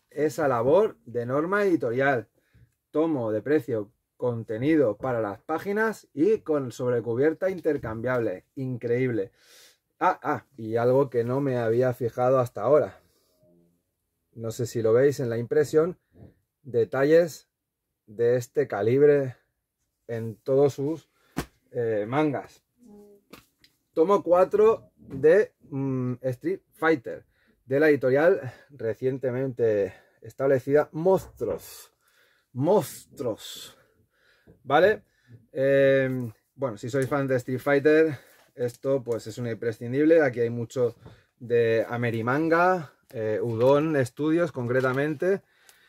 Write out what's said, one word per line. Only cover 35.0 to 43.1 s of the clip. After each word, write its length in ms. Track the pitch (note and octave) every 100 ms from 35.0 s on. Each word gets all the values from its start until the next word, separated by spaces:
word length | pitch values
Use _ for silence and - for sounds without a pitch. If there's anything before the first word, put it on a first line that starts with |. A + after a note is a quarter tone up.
| _ _ _ - _
Em, 800 | D3 C3+ C#3 C3+ C3+ C3 C3 A#2+ - _ -
bueno, 200 | C#3 G#2
si 140 | B2
sois 160 | C3+ C3
fan 220 | C#3+ C#3
de 80 | B2+
Street 240 | A#2+ B2
Fighter, 580 | - C#3+ C#3+ D#3 D#3+ C3+ _ _ _ -
esto, 480 | B2 - C3+ C3+
pues, 240 | A#2+ A2+ A2+
es 120 | A2
un 80 | A#2+
imprescindible. 760 | G#2+ A#2 A2 A#2+ C3 D#3 E3
Aquí 180 | C#3+ A#2
hay 100 | A#2
mucho 440 | A#2+ A#2 - A#2+ - - - _ _
de 480 | A#2 A#2+ A2+ A2+ G#2+
Amerimanga, 1040 | A#2 A#2+ A2+ A2+ C#3+ E3 E3 F3+ F#3 D3 _ _